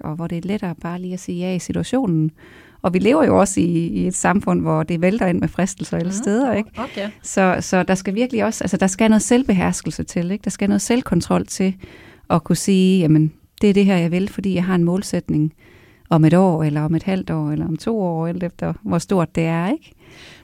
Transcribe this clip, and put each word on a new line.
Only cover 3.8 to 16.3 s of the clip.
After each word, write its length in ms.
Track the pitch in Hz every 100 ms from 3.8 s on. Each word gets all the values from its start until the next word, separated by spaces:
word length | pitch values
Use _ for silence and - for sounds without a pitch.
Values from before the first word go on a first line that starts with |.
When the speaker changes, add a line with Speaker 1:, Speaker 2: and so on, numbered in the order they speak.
| 165
Speaker 1:
i 200 | 202 180
et 80 | 185
samfund, 460 | 175 185 196 175
hvor 220 | 160 156
det 180 | 160 170
vælter 260 | 180 226 185
ind 120 | 180
med 80 | 160
fristelser 500 | - 190 - - 170
alle 100 | 175
Speaker 2:
Mhm. 80 | 196
Speaker 1:
steder, 360 | 202 214 269
ikke? 160 | 202 220 -
Speaker 2:
Okay. 320 | 254 - 202 -
Speaker 1:
Så, 340 | - - 185 -
så 220 | - 185
der 120 | 175 190
skal 200 | 190 196
virkelig 300 | 254 233 208
også, 180 | 220
altså, 140 | 185 190
der 100 | 190
skal 220 | 190 220
noget 120 | 214
selvbeherskelse 840 | - 247 269 190 170 180 - -
til, 280 | - 180 175
ikke? 120 | 208
Der 60 | -
skal 200 | - 202
noget 120 | 202
selvkontrol 640 | - 240 - 170 - 180 -
til 300 | - 190 190 - - - - -
at 140 | 170
kunne 120 | - 170
sige, 440 | - 190 185 190
"Jamen, 340 | 160 156 156 - _ -
det 80 | 208
er 40 |
det 120 | 196 196
her, 120 | 185
jeg 140 | 165
vil, 180 | 180 202
fordi 240 | - 196
jeg 120 | 185 180
har 100 | 180
en 80 |
målsætning 720 | 170 185 - 180 - 156 156 - - - - _ -
om 160 | 165
et 80 | 156